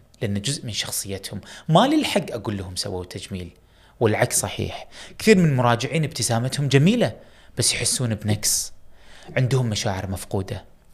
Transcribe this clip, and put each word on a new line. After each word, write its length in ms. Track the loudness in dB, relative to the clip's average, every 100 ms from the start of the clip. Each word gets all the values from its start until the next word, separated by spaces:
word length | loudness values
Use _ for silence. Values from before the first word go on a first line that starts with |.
| -16 _
لأن 200 | -2 -2
جزء 240 | -2 -6 -6
من 60 |
شخصيتهم. 680 | -6 -4 -6 -6 -8 -8 -10 -12 -10 2
ما 180 | 4 4
لي 140 | 2
الحق 300 | 0 -2 -4
أقول 280 | -8 -6 -6
لهم 180 | -8 -8
سووا 280 | -6 -8
تجميل، 460 | -8 -12 -10 -10 -12 -18 _ _ _ _
والعكس 400 | 0 2 0 0
صحيح. 460 | -4 -4 -6 -8 -14 -18 -18 0
كثير 200 | 6 6
من 60 |
المراجعين 600 | 6 4 4 4 0 -2
ابتسامتهم 640 | -2 -2 0 2 0 -2 4
جميلة 480 | 6 6 4 0 -2 -20 -20 -10 -2
بس 160 | 0
يحسون 400 | 0 -2 0 0
بنقص، 580 | -2 0 0 0 -2 -4 -10 -18 -20 -20 -20 -6 0
عندهم 300 | 2 2 2
مشاعر 440 | 0 -2 -2 -4
مفقودة، 540 | -6 -4 -4 -2 -8 -10 -20 -20